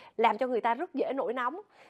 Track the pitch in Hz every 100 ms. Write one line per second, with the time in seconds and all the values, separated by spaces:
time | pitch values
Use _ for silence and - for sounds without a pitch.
0 | - - 233 302 254 233 233 233 359 269
1 | - 262 196 254 262 359 - -